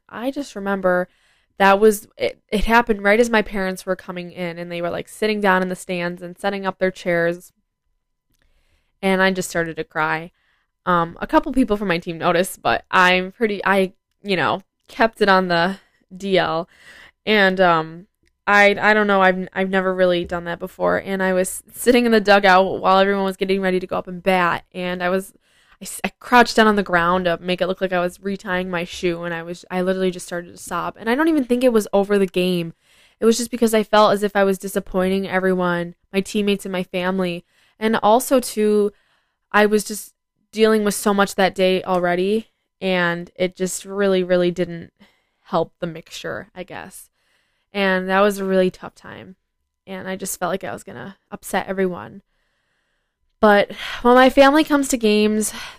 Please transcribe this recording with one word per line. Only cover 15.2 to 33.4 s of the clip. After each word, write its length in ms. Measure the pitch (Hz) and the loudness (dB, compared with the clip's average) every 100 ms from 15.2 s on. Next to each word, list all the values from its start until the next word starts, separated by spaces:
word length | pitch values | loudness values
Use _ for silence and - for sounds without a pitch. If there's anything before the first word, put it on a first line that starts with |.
it 80 | 202 | 4
on 180 | 190 180 | 4 4
the 320 | 170 180 196 _ _ _ 185 | 0 0 -4 _ _ _ -12
D 220 | 196 185 | 0 0
L. 300 | 160 160 175 _ - - - _ - | 2 -2 -6 _ -20 -20 -20 _ 0
And, 340 | 214 190 185 | 4 4 4
um, 480 | 180 160 160 165 196 _ _ _ - | 4 4 0 -10 -20 _ _ _ 2
I, 320 | 202 202 202 | 6 6 4
I 140 | 208 | 2
don't 140 | 214 208 | 2 2
know, 140 | 196 | 4
I've, 260 | 185 185 185 | 4 2 -4
I've 180 | - 190 | -4 -2
never 240 | 190 185 | 0 0
really 300 | 185 180 175 | 2 2 2
done 220 | 180 175 170 | -2 -8 -8
that 140 | 175 | -8
before. 420 | 185 - 180 180 | -10 -4 -2 0
And 200 | 190 190 | -2 -2
I 120 | 190 | 0
was 300 | 185 185 - - | 0 -2 -6 -14
sitting 320 | - 233 247 240 | -10 -2 0 2
in 80 | |
the 80 | 220 | 2
dugout 580 | 196 202 196 185 190 123 | 4 4 6 4 4 0
while 180 | 185 190 | 2 2
everyone 280 | 196 196 190 | 2 0 -2
was 100 | 190 | -2
getting 240 | 196 196 | -2 -2
ready 200 | 190 185 | 0 -2
to 80 | 185 | -4
go 100 | 185 | -8
up 100 | 185 | -8
and 160 | 180 | -6
bat. 400 | 190 185 175 143 - | -2 0 0 -2 -8
And 320 | 180 180 180 | -10 -8 -4
I 60 | 180 | -2
was, 240 | 190 190 _ _ _ _ - | -4 -6 _ _ _ _ -20
I 20 | |
s-, 160 | 196 - 190 | -16 -8 -8
I 60 | - | -8
crouched 360 | - 247 233 - | 2 4 4 4
down 120 | 214 | 4
on 100 | 202 | 2
the 60 | |
ground 420 | 185 175 170 185 180 | 0 0 2 0 0
to 120 | 165 | -2
make 180 | 180 180 | -4 -2
it 80 | 180 | -2
look 140 | 190 | -2
like 100 | 185 | -2
I 80 | 180 | -2
was 200 | 180 - | -2 -4
retying 500 | 196 196 202 180 185 | -8 -8 -4 -4 -4
my 160 | 175 180 | -6 -8
shoe. 380 | - 180 170 | -4 -4 -4
And 100 | 170 | -6
I 100 | 165 | -8
was, 220 | 170 175 - | -10 -14 -8
I 120 | 180 | -4
literally 300 | 180 190 185 | -2 0 -2
just 140 | 180 - | -4 -10
started 260 | 175 175 | -12 -12
to 60 | 190 | -16
sob. 380 | - 175 170 - | -10 -8 -8 -6
And 120 | 226 | -2
I 60 | 254 | 2
don't 120 | 330 | 2
even 160 | 302 | 2
think 220 | 247 247 254 | 0 0 2
it 80 | |
was 160 | 220 202 | 2 2
over 260 | 202 202 202 | 0 2 0
the 80 | 190 | 0
game. 480 | 185 185 175 170 - _ _ _ - | 0 0 -2 -4 -12 _ _ _ -2
It 60 | 220 | 0
was 100 | |
just 160 | 226 | 0